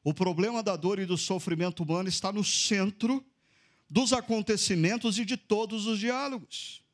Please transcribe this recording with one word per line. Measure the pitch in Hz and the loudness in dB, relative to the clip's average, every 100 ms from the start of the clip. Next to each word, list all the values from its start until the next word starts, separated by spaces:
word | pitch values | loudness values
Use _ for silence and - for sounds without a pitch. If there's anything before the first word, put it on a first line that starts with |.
O | 147 | -2
problema | 151 185 165 208 233 | 0 0 0 0 0
da | 208 175 | -2 -2
dor | 175 202 | -2 -2
e | 185 | -2
do | 180 | -2
sofrimento | - 190 185 165 180 170 | -2 -2 -2 -2 -2 -2
humano | 156 170 190 | -2 0 0
está | 165 185 | -2 -2
no | 208 | -2
centro | 196 - - 202 196 202 226 269 - _ _ _ _ _ _ | 0 0 2 2 0 0 0 0 -4 _ _ _ _ _ _
dos | 165 254 | 2 4
acontecimentos | 254 - 220 214 208 - 180 165 233 233 202 | 2 2 0 2 0 2 4 4 2 0 0
e | 208 | -2
de | 247 | -4
todos | _ 214 226 220 214 | _ 0 0 -4 -2
os | 214 | 0
diálogos. | 233 247 277 247 139 - - - _ | 0 -2 -4 -8 -10 -12 -12 -16 _